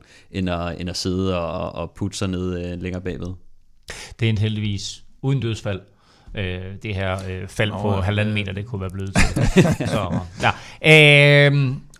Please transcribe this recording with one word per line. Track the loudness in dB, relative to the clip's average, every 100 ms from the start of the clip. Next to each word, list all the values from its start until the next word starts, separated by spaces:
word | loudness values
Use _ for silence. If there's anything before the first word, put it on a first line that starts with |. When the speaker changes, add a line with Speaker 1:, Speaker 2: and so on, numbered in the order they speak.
| -18 _ _
Speaker 1:
end | -4 -2
at, | -2 -4 -6
end | -8
at | -6
sidde | -4 -2 0 -2
og, | -4 -6 -8 -8
og | -10
putte | -6 -8 -4
sig | -6
ned, | -4 -4 -6 -6
øh, | -8
længere | -8 -8
bagved. | -8 -8 -10 -12 -16 -20 _ _ -18 -16 -16 -4
Speaker 2:
Det | -2
endte | 0
heldigvis | 0 -2 -4 -4 -8 -14 -18 -8
uden | -4 -2
dødsfald. | -4 -6 -6 -8 -10 _ _ _ -14 -8
Øh, | -6 -6 -10 -10
det | -6
her, | -4 -2 -4 -6
øh, | -10 -8
fald | -4 -4
Speaker 3:
Nå, | -2
Speaker 2:
på | -2
Speaker 3:
ja. | 0
Speaker 2:
halvanden | 0 0 0
meter, | -2 -4
det | -6 -8
kunne | -8
være | -6
blevet | -6 -2 2
til. | 2 2 2 4
Speaker 3:
<laughs> | 4 2 -2
Speaker 2:
Så, | -2 -2 -4 -8 -2 -2 -2 -6 0
ja. | 6 10 10 8 8 6 6
Øhm, | 4 0 -2 -10